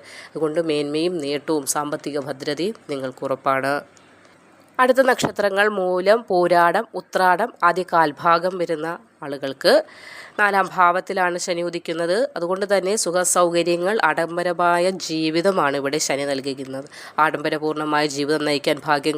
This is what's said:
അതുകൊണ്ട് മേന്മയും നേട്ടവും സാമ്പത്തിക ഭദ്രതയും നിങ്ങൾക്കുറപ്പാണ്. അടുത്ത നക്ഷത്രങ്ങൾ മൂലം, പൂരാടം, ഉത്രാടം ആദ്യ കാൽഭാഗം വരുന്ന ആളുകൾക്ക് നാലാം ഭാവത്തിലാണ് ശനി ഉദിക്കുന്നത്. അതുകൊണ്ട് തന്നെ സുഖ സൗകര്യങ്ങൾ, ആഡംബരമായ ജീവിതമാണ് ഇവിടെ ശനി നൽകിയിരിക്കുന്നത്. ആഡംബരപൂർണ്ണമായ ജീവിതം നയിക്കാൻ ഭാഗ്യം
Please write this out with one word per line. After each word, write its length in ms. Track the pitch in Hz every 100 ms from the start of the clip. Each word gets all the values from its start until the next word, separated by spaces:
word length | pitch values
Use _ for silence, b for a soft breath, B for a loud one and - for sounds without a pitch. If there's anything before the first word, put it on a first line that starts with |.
| B B B
അതുകൊണ്ട് 300 | 151 156 156 165
മേന്മയും 460 | 147 147 156 170 180
നേട്ടവും 420 | 139 143 143 156 131
സാമ്പത്തിക 520 | 151 147 151 151 143 135
ഭദ്രതയും 480 | 135 143 143 185 226 -
നിങ്ങൾക്കുറപ്പാണ്. 840 | 139 131 123 135 131 139 135 135 143 - _ b b b b _ _ _ -
അടുത്ത 240 | 254 254 254
നക്ഷത്രങ്ങൾ 560 | 240 233 202 202 196 214
മൂലം, 500 | 208 185 180 185 233 233
പൂരാടം, 560 | 180 175 175 170 185 233
ഉത്രാടം 560 | 185 - - 185 175 233 - 175
ആദ്യ 140 | 170 175
കാൽഭാഗം 640 | 170 156 139 175 170 185 185
വരുന്ന 400 | 170 160 160 170 _ -
ആളുകൾക്ക് 480 | 147 139 135 135 175 294 - B B B B -
നാലാം 280 | 208 196 185
ഭാവത്തിലാണ് 640 | 180 175 180 - 196 180 175
ശനി 240 | 185 170 175
ഉദിക്കുന്നത്. 460 | 170 175 165 170 196 277 170
അതുകൊണ്ട് 300 | 170 185 202
തന്നെ 200 | 196 180 220
സുഖ 200 | 180 175
സൗകര്യങ്ങൾ, 720 | 180 185 175 170 170 170 180 220 180
ആഡംബരമായ 800 | 156 165 170 180 175 175 175 180
ജീവിതമാണ് 880 | 185 - 160 160 165 185 190 143 143
ഇവിടെ 180 | 139 151 -
ശനി 180 | 139 143
നൽകിയിരിക്കുന്നത്. 560 | 135 135 135 131 135 143 B B B
ആഡംബരപൂർണ്ണമായ 800 | 156 147 156 156 151 151 151 151 151
ജീവിതം 300 | 139 143 156 151
നയിക്കാൻ 300 | 143 165 147 143
ഭാഗ്യം 300 | 147 147